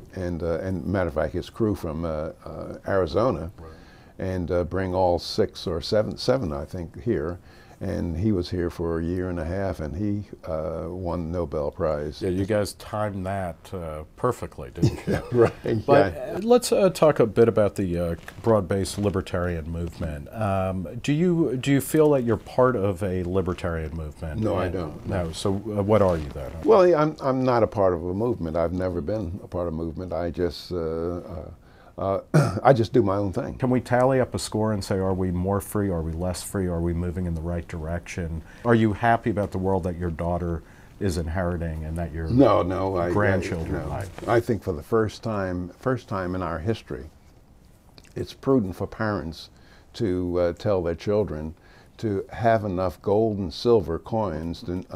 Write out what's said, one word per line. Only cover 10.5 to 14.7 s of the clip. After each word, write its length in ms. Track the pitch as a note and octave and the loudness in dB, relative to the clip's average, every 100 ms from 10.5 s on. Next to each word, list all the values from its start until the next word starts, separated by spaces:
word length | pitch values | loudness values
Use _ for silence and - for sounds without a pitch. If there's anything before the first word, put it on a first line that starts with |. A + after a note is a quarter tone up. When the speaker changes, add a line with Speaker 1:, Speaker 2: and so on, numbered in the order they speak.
| D#2 D#2+ D#2+ E2 | -6 -4 -6 -8
Speaker 1:
won 440 | F2+ F2 F2 D#2+ | -6 -4 -4 -2
the 60 | F2 | -4
Nobel 340 | D#2+ D#2 D2 | -2 -2 -4
Prize. 500 | - D#2+ D2 D2+ - | -2 -2 -2 -4 -4
Speaker 2:
Yeah, 60 | F#2+ | -2
you 180 | F2+ F#2+ | -2 0
guys 280 | G#2+ G2 | 0 0
timed 520 | - - G#2+ G#2+ G2 F#2 | -6 -8 -4 -4 -4 -6
that, 300 | G2 F2+ D#2+ - | -4 -6 -8 -10
uh, 300 | F#2+ E2 D#2 D#2 | -10 -8 -10 -12
perfectly, 560 | - B2 - - - B1+ | -2 -2 -2 -6 -12 -12